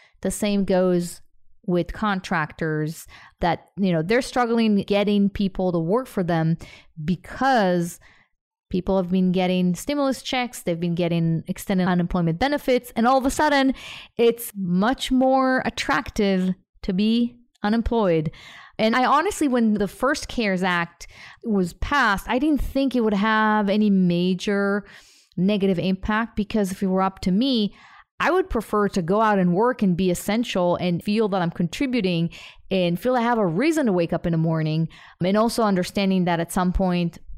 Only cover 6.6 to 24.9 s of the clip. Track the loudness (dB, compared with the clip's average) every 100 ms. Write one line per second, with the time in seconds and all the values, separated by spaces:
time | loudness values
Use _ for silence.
6.6 | -6 -20 -20 -10 -4 -4 -6 -2 2 4
7.6 | 2 0 -2 -8 -20 _ _ _ _ _
8.6 | _ -4 0 0 2 2 2 2 0 2
9.6 | 0 0 -4 -2 0 -2 -4 -4 -4 -6
10.6 | -6 -4 -2 -2 0 0 0 -2 -4 -10
11.6 | -2 0 2 0 0 0 0 0 0 0
12.6 | 0 -2 -2 -2 2 2 0 0 2 4
13.6 | 2 0 -8 -18 -16 2 2 2 -6 -6
14.6 | -2 2 2 0 0 2 4 4 2 2
15.6 | -2 -4 -2 -2 -2 0 2 2 0 -4
16.6 | _ _ -4 0 2 2 0 -4 _ _
17.6 | -2 0 0 0 2 2 0 -8 -20 -20
18.6 | -20 -2 0 2 2 2 0 0 0 2
19.6 | 2 2 -2 -2 -2 -2 -4 -4 -2 0
20.6 | 0 0 -4 -8 -20 -20 -20 -14 -4 0
21.6 | -2 -4 -2 2 2 0 -2 -2 0 0
22.6 | 0 -2 0 0 0 0 2 2 2 2
23.6 | 2 2 4 4 4 2 0 -2 -2 -2
24.6 | 0 -2 -6